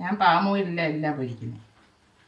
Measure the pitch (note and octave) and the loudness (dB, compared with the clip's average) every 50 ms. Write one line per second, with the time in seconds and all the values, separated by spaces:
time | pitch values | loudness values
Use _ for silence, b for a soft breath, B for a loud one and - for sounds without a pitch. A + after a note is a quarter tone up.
0 | F3 F#3 G3+ G3+ F#3+ F3 E3 F3 G3 G3 G3+ G3 F#3+ F3 E3+ E3+ E3+ D#3 D3+ D3+ | -6 -4 0 4 4 6 6 6 4 2 0 0 -2 -2 -2 -2 -2 -2 -2 -2
1 | D3+ D3+ C#3+ C3 B2+ A#2+ A2+ G#2+ A2+ A#2+ - - - _ _ _ _ _ _ _ | -2 -2 -2 -2 -4 -6 -8 -8 -10 -10 -12 -12 -16 _ _ _ _ _ _ _
2 | _ _ _ _ _ | _ _ _ _ _